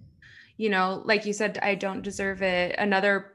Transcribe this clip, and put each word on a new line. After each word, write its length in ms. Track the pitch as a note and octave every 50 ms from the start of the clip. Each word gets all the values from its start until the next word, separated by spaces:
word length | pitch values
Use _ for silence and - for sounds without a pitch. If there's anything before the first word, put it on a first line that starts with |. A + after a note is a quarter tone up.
| - - _ _ - - - - - - _
you 120 | - A3 G#3+
know, 320 | G3 F#3 F#3 F#3 F#3+ - -
like 200 | - A3 G#3 G#3+
you 80 | G#3 G3+
said, 240 | G3+ G#3+ G3+ F#3+ -
"I 140 | - G#3 G3
don't 260 | G3 G3 G3 F#3+ G3
deserve 400 | F#3+ G3+ F#3+ - G3 G3 F#3+ F#3+
it." 340 | G3 F#3 F3+ F3+ F3+ F3+ -
Another 560 | - G#3 G3+ G3 F#3+ G3 G3+ G3 F#3+ G3 -